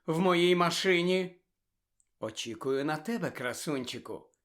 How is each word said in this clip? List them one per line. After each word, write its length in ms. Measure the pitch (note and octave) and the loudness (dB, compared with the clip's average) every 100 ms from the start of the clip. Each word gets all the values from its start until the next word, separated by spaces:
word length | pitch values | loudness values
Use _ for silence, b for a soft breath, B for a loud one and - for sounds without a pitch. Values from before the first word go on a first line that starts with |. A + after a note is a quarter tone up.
| - | -4
в 140 | D#3+ | 2
моїй 360 | F#3+ F3 F3 F3+ | 4 6 6 6
машині?" 880 | F3 E3+ F#3+ F3 F3 F#3 F3+ - _ _ _ _ _ _ _ - | 4 2 2 2 4 0 -2 -8 _ _ _ _ _ _ _ -10
"Очікую 680 | A2 - A#2 A2 C3 C3+ D3 | -8 -8 -10 -6 -2 -2 -2
на 120 | D3+ | -4
тебе, 340 | F#3 A#3 D3+ | -4 -4 -4
красунчику", 1000 | - B2 A#2 - C#3 A#2+ A#2+ - G2 - _ | -4 -6 -6 -4 -4 -6 -10 -10 -14 -14 _